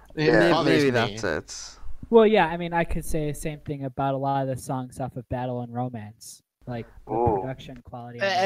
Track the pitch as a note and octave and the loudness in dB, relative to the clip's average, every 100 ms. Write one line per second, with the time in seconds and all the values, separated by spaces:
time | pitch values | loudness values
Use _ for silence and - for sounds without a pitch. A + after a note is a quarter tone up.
0 | - - D3 A2 - - - C3+ C#3 A#2+ | -14 0 4 6 6 6 4 4 4 4
1 | A2+ G#2+ G#2 D#2 - - - - - - | 0 -2 -2 -2 -4 -14 -16 -10 -6 -6
2 | - A3+ G#3+ G#3 E3 F3 E3+ E3+ E3+ E3+ | 4 6 6 6 2 0 -2 0 0 -2
3 | - D#3+ D3+ C#3+ E3 D3 - C#3+ C3+ B2+ | 0 -2 -2 -4 -6 -8 -8 -6 -6 -2
4 | C#3 C3+ C3+ C#3 C3+ B2+ - C3 B2+ - | -2 0 0 0 -2 -4 -6 -6 -6 -8
5 | B2+ C3+ - B2 B2+ B2 A#2+ A#2+ B2+ A#2 | -8 -8 -8 -6 -4 -6 -6 -4 -4 -6
6 | G#2+ - - - _ _ - A#2+ A2+ - | -12 -16 -20 -20 _ _ -10 -10 -10 -16
7 | - A2+ A#2+ G2+ C3 C3 - B2 - A#2+ | -4 0 2 2 -2 -8 -14 -18 -16 -14
8 | A#2+ A#2+ G3 F#3 | -14 -4 0 2